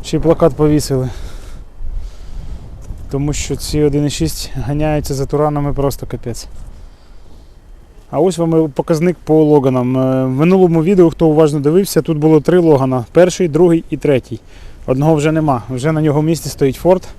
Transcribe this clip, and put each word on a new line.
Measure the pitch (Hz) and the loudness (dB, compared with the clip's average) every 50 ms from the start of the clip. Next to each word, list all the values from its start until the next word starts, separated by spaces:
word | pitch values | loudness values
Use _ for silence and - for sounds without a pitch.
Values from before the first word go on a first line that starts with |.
ще | - - - | -8 -4 -4
й | 156 | 0
плакат | 135 156 165 - 170 165 131 | 2 2 2 4 2 0 2
повісили. | 131 151 151 151 147 139 - 139 131 127 127 - - - - - - - - - - - - - - - - - - - - - - - - - - - - - - - - - - - - - - - - | 2 2 2 2 2 0 0 -2 -2 -2 -4 -6 -10 -12 -12 -12 -14 -14 -14 -16 -16 -16 -18 -12 -8 -8 -6 -6 -6 -8 -8 -12 -14 -14 -12 -12 -12 -10 -10 -12 -12 -14 -16 -16 -16 -14 -14 -14 -14 -12 -8
Тому | - 135 143 147 | -6 -4 -4 -4
що | 143 - - - 143 | -4 -4 -6 -6 -8
ці | 127 - - - 151 | -8 -6 -4 -2 0
один | 151 147 139 143 147 | 2 2 2 0 -2
і | 147 | -2
шість | 135 - 165 156 - - - - - | -2 -2 -4 -4 -4 -6 -10 -8 -8
ганяються | 131 120 117 147 147 151 156 151 147 139 - 143 | -6 -6 -4 -2 -2 -2 0 -2 -2 -4 -4 -4
за | 131 139 | -4 -4
туранами | 127 - 143 151 151 147 147 143 143 | -2 -2 0 0 0 0 -2 -2 -2
просто | 139 - 139 139 120 - - | -2 0 -2 -2 -2 -4 -8
капець. | - - 123 - 120 113 - - - - - - - - - - - - - - - - - - - - - - - - - - - - - - - - - - - | -10 -10 -10 -8 -10 -10 -10 -12 -14 -14 -14 -14 -14 -16 -18 -20 -20 -20 -20 -20 -20 -20 -20 -20 -20 -20 -20 -20 -20 -20 -20 -20 -20 -20 -20 -20 -20 -20 -20 -18 -6
А | - 135 | -2 0
ось | 156 190 170 165 | 0 0 2 0
вам | 170 165 165 160 160 | 0 2 2 2 2
і | 151 | 0
показник | 135 - - - 170 151 165 180 170 - - | -2 -6 -2 -2 0 0 0 0 -2 -2 -2
по | - 156 156 | 2 4 4
Логанам. | 156 151 151 147 127 135 127 127 123 123 127 131 | 6 6 4 4 4 2 0 0 0 0 0 0
Е, | 131 131 131 131 131 | 0 0 0 0 0
в | 131 | -2
минулому | 131 131 151 175 185 190 185 175 165 165 | 0 2 2 4 6 6 4 4 4 2
відео, | 156 170 208 185 175 165 | 2 2 4 6 4 4
хто | 147 - 165 | 4 2 2
уважно | 160 151 151 160 151 143 156 | 4 6 6 4 4 2 2
дивився, | 135 147 160 185 202 - - 165 | 0 2 2 2 0 2 0 -2
тут | 143 - 160 147 | 0 0 -2 0
було | 147 160 156 151 | 2 4 4 4
три | 143 - 165 180 | 4 4 2 4
Логана. | 170 160 151 131 135 131 131 127 117 - | 4 4 4 4 2 0 -2 -2 -4 0
Перший, | - 165 175 180 - - 185 170 | 4 4 4 4 4 -2 -2 -2
другий | 139 156 180 175 165 165 - - | 2 4 4 4 4 2 0 -4
і | - | -10
третій. | 135 - 151 143 123 - - 117 113 - - - - - - - - - | -4 0 2 2 2 0 -4 -14 -14 -14 -20 -20 -20 -18 -18 -18 -14 -4
Одного | - 131 131 143 156 160 | -2 -2 2 2 2 2
вже | 151 143 160 | 2 2 0
нема. | 156 160 156 151 135 120 101 113 | 0 0 0 0 0 -2 -2 -6
Вже | 131 123 123 156 | -8 -4 -2 -2
на | 160 156 | 0 0
нього | 156 156 139 151 | 0 0 0 0
в | 151 | 0
місці | 156 165 151 - 143 | 0 -2 -2 -4 -10
стоїть | - - 139 135 127 | -4 -2 -2 -2 -2
Форд. | - - 170 185 185 - - - | 0 2 2 2 2 0 -12 -20